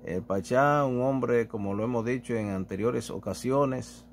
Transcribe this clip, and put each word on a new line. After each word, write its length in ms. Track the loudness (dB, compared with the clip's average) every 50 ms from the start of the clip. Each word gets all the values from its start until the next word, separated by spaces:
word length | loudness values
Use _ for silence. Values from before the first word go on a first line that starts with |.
| -6
El 160 | -4 -6 -6
Pachá, 640 | -2 -2 -2 -2 0 2 4 4 6 6 6 4 2
un 160 | 2 0 0
hombre, 460 | 0 2 2 0 2 2 2 2 2
como 260 | 0 -4 -4 -2 -2 0
lo 100 | 0 0
hemos 220 | 0 0 0 0
dicho 300 | 0 -2 -4 -2 -2 -2
en 160 | -2 0 -2
anteriores 580 | -2 -4 -4 -4 -4 0 0 0 0 0 -4 -6
ocasiones 960 | -10 -6 -6 -6 -6 -4 -2 0 2 2 2 2 0 -4 -8 -10 -14 -20 -20 -20